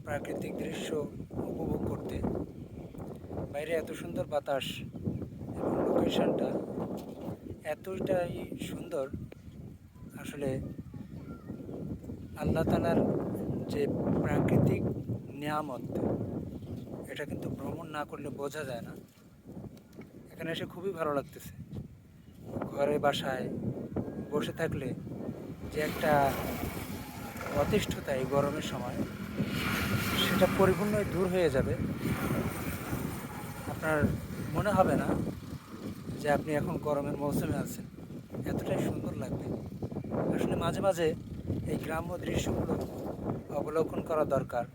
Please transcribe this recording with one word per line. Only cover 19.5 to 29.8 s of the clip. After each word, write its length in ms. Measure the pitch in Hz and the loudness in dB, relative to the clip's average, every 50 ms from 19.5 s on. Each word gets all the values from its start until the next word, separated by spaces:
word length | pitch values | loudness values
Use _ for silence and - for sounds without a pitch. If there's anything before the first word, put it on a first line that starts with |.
| - - - - - - - - - - - - - - - - | -12 -12 -12 -12 -14 -14 -18 -18 -16 -16 -16 -16 -16 -18 -18 -16
এখানে 200 | - - 165 160 | -12 -8 -6 -4
এসে 120 | 165 160 185 | -4 -4 -4
খুবই 260 | 180 - 175 175 196 | -6 -8 -4 -4 -4
ভালো 240 | 180 160 160 151 147 | 0 0 2 2 2
লাগতেছে। 540 | 139 131 - - 127 - - - - - - - - - - - - - - - - - - - - - - - - - - | 2 0 -2 -10 -12 -12 -12 -10 -12 -12 -8 -8 -8 -8 -10 -14 -18 -20 -20 -20 -20 -20 -18 -16 -14 -10 -6 -4 -4 -4 -2
ঘরে 260 | - - 143 143 147 147 | 2 2 4 4 4 6
বাসায় 500 | 139 143 139 - - 139 131 127 - 143 - - - - - - 127 - - - - - - - - - | 4 4 4 4 0 0 0 0 -2 -2 -2 -2 -2 -2 -2 -4 -6 -4 -4 -4 -4 -4 -6 -6 -6 -2
বসে 220 | 147 147 - - | 0 0 0 0
থাকলে 420 | - - 165 156 - 135 135 127 120 - - - - - - - - - - - - - - - | -2 0 0 0 0 -2 -2 -4 -4 -4 -6 -8 -8 -6 -6 -6 -6 -6 -8 -10 -10 -8 -8 -4
যে 80 | - 151 | -2 0
একটা 500 | 151 151 - - 170 156 147 143 139 135 131 - - - - - - - - - - - - - - - - - - - - - - - - | 0 0 0 2 6 8 8 8 8 6 4 2 0 -2 -2 -2 -2 -2 -2 -4 -6 -6 -6 -8 -8 -8 -8 -8 -8 -8 -6 -6 -4 0 2
অতিষ্ঠতা 560 | 143 143 - 214 202 - - - - - - | 4 4 6 6 4 4 2 -2 -4 -2 0
এই 120 | 139 131 131 127 | 0 0 2 4
গরমের 320 | 139 139 143 143 143 156 | 4 4 4 4 2 0
সময়, 320 | 147 - - 131 123 123 123 - - - - - - - - - - - - - - - - - | -2 -2 -2 -2 -2 -2 0 -2 -2 -2 -4 -8 -6 -6 -2 0 0 0 0 0 0 2 2 2